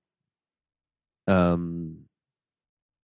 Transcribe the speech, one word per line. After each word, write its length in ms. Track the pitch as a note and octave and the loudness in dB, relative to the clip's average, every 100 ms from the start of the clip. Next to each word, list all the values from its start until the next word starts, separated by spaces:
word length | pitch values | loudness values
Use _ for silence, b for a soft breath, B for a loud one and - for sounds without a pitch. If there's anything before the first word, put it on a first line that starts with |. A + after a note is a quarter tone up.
| _ _ _ _ _ _ _ _ _ _ _ _ - | _ _ _ _ _ _ _ _ _ _ _ _ 0
um, 760 | F#2 F2 E2+ E2+ E2+ E2 D#2+ - _ _ _ _ _ _ _ _ _ | 2 4 0 -4 -8 -10 -12 -20 _ _ _ _ _ _ _ _ _